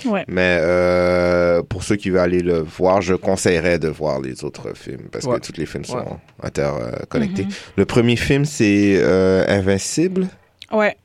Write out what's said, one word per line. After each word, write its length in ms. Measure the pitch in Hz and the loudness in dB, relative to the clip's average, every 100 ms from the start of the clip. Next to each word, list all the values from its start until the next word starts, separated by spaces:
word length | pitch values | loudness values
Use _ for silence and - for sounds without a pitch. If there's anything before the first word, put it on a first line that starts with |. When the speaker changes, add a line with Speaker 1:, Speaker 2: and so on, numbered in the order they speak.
Speaker 1:
Ouais. 200 | 254 202 - | -4 -4 -4
Speaker 2:
Mais, 320 | 92 90 87 | 0 2 2
euh, 1000 | 80 90 90 90 90 90 87 87 87 85 | 2 2 2 2 2 2 2 2 2 2
pour 220 | - 95 | -2 -6
ceux 100 | - | -4
qui 160 | 107 95 | -2 0
veulent 80 | 90 | 0
aller 220 | 90 90 | 2 2
le 180 | 87 82 | 2 0
voir, 420 | 80 - 92 98 | -2 0 2 2
je 120 | 90 | 2
conseillerais 640 | 90 98 95 104 85 87 85 | 0 0 0 2 2 2 0
de 80 | 78 | -2
voir 340 | 73 76 69 | -4 -4 -4
les 220 | 67 62 | -6 -8
autres 340 | 71 - - - | -10 -10 -14 -14
films, 300 | - 65 - | -14 -16 -12
parce 120 | - 127 | -8 -4
Speaker 3:
Ouais. 120 | - | -4
Speaker 2:
que 80 | - | -6
tous 100 | - | -10
les 60 | |
films 200 | 76 73 | -8 -10
sont 120 | - 123 | -8 -8
Speaker 3:
Ouais. 180 | - 80 - - | -8 -12 -16 -14
Speaker 2:
interconnectés. 1000 | - - 71 71 58 - - - 208 190 | -8 -4 -2 -4 -6 -10 -6 -4 -2 -2
Speaker 1:
Mhm. 60 | 196 196 - - | -6 -8 -6 -2
Speaker 2:
Le 100 | 98 | 0
premier 300 | 123 117 117 | 2 2 2
film, 280 | - 139 | 2 0
c'est, 520 | 147 - 107 101 101 95 | 0 2 4 4 4 4
euh, 480 | 60 95 92 95 - | 4 4 4 4 2
Invincible. 800 | 101 95 98 - - 185 185 185 - _ _ - | 2 2 0 -2 -2 -2 -2 -4 -6 _ _ -4
Speaker 1:
Ouais, 240 | 220 208 - | 0 0 -2